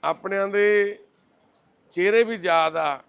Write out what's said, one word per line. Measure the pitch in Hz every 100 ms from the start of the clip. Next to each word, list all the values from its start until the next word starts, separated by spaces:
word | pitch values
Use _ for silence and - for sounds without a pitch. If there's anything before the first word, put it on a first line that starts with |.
ਆਪਣਿਆਂ | 147 165 190 196 196
ਦੇ | 202 208 208 202 208 - _ _ _ _ _ _ _ _
ਚਿਹਰੇ | - 185 220
ਵੀ | 233 226
ਯਾਦ | 175 165 160 160
ਆ | 156 135